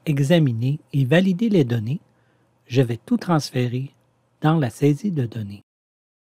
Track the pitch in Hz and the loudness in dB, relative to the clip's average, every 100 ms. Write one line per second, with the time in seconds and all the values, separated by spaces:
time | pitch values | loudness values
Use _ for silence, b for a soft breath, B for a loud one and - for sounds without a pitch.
0 | - 143 139 175 143 113 127 151 _ 139 | -4 0 4 4 4 0 -2 -4 _ -2
1 | 127 160 190 175 226 202 123 117 107 160 | 2 2 2 0 2 2 2 0 -4 -8
2 | _ _ _ _ _ _ - 120 117 117 | _ _ _ _ _ _ -4 0 0 -2
3 | - 240 - 160 - 127 123 123 135 _ | -4 -4 0 -2 0 -4 -4 -4 -10 _
4 | _ _ _ _ 151 165 127 - 143 147 | _ _ _ _ 0 0 -2 0 0 0
5 | 214 160 117 113 104 101 _ _ _ _ | -2 -4 -4 -6 -10 -14 _ _ _ _
6 | _ _ _ | _ _ _